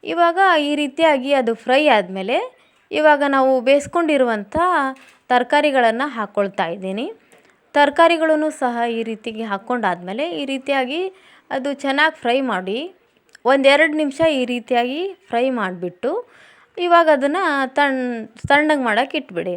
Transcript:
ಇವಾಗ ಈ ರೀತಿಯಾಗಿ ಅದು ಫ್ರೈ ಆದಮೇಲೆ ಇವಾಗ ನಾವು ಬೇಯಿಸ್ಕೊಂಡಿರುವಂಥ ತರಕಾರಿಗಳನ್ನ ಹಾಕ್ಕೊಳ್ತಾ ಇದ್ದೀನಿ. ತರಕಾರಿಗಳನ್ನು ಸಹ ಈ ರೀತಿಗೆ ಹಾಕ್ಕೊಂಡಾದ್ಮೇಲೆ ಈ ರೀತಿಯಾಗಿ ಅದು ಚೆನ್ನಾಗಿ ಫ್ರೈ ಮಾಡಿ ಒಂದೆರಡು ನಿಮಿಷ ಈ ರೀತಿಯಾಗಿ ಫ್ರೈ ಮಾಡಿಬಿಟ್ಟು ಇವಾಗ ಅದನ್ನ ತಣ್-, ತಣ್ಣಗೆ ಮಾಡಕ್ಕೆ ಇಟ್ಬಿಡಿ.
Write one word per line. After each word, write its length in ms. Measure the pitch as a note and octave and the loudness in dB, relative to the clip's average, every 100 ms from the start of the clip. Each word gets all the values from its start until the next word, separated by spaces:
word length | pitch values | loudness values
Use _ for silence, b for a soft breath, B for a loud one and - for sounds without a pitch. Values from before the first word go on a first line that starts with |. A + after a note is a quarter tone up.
ಇವಾಗ 340 | - E4 E4+ E4+ G4 E4 D4 | -6 0 0 4 2 2 0
ಈ 40 | D4 | -2
ರೀತಿಯಾಗಿ 500 | D4 - D#4+ C#4+ B3+ C#4+ | -4 0 2 2 0 0
ಅದು 120 | A3+ A3+ - | 0 -4 0
ಫ್ರೈ 160 | B3+ D4+ A3+ | 2 4 2
ಆದಮೇಲೆ 400 | F#3 F#3+ F#3+ C#4+ B4 _ b b b | 2 -6 -4 -4 -4 _ b b b
ಇವಾಗ 320 | - D4+ D4 C#4+ | 2 4 4 2
ನಾವು 180 | C#4 C4 C4 B3 | 2 2 2 2
ಬೇಯಿಸ್ಕೊಂಡಿರುವಂಥ 920 | C#4+ C#4+ E4+ E4 C#4+ B3 A3 G3 D#4 F4+ E4+ C4+ C4 b b _ | 2 2 -2 0 0 0 -2 -4 -2 0 0 -2 -6 b b _
ತರಕಾರಿಗಳನ್ನ 720 | B3 B3 D4 D4 C4+ A#3 A3+ C#4+ A#3 | 0 2 2 2 2 2 0 -4 -4
ಹಾಕ್ಕೊಳ್ತಾ 480 | G3+ - G3+ G3 E3+ | -6 -2 -4 -2 -6
ಇದ್ದೀನಿ. 320 | F3 F#3+ G3 D4+ A4+ b b b b _ C#4+ | -6 -8 -8 -8 -12 b b b b _ 2
ತರಕಾರಿಗಳನ್ನು 720 | C#4+ C#4+ E4+ E4+ D#4+ D#4 D#4 D4 | 2 6 4 4 2 2 0 -2
ಸಹ 260 | B3+ A#3 A#3+ A3+ | -4 -2 -4 -4
ಈ 20 | A3+ | -6
ರೀತಿಗೆ 360 | A3 A#3 A3 A3 | -8 -10 -10 -6
ಹಾಕ್ಕೊಂಡಾದ್ಮೇಲೆ 760 | G3 G#3+ B3 G#3 F3 F3+ G#3+ D#4+ E4 | -8 -6 -4 -2 -4 -8 -8 -6 -6
ಈ 20 | C#4 | -6
ರೀತಿಯಾಗಿ 500 | C4+ C4+ C#4 B3+ D4+ F#4+ F#4+ b b _ C4+ | -8 -4 -2 -2 -4 -8 -10 b b _ -6
ಅದು 140 | C4 C#4 | -6 -6
ಚೆನ್ನಾಗಿ 320 | C#4 C#4 D#4 D#4 | -4 0 0 0
ಫ್ರೈ 140 | A#3+ B3+ C4 | -2 -2 0
ಮಾಡಿ 260 | F#3+ F#3 A3 E4+ - _ _ _ _ A#3 | -4 -4 -8 -8 -16 _ _ _ _ 2
ಒಂದೆರಡು 420 | C#4 C4+ C#4 D#4+ D4+ | 4 4 4 2 0
ನಿಮಿಷ 180 | D4 C#4 E4 C#4 | -4 0 0 0
ಈ 20 | A#3+ | -2
ರೀತಿಯಾಗಿ 480 | A#3+ A#3 A#3+ B3 C#4+ F#4+ F4+ _ | -6 -2 -2 -2 -4 -8 -10 _
ಫ್ರೈ 120 | A#3 C4 B3 | -2 -2 -2
ಮಾಡಿಬಿಟ್ಟು 500 | F#3+ F3+ F3 F3 A#3+ F#4+ A#4+ b b b b - | -6 -6 -10 -6 -6 -6 -8 b b b b -6
ಇವಾಗ 320 | F4 E4+ D#4+ C#4+ | 2 4 6 2
ಅದನ್ನ 240 | C#4 E4 F#4 C#4+ C4 C4+ | 2 0 0 -2 -2 0
ತಣ್-, 500 | C#4+ C4 B3 A#3 A3 - - | 0 0 -4 -6 -12 -14 0
ತಣ್ಣಗೆ 320 | C#4+ D4+ D4+ B3 | 2 4 2 2
ಮಾಡಕ್ಕೆ 300 | G#3 C4+ D4+ | 0 0 -4
ಇಟ್ಬಿಡಿ. 340 | C4+ F3 F3 | -6 -8 -6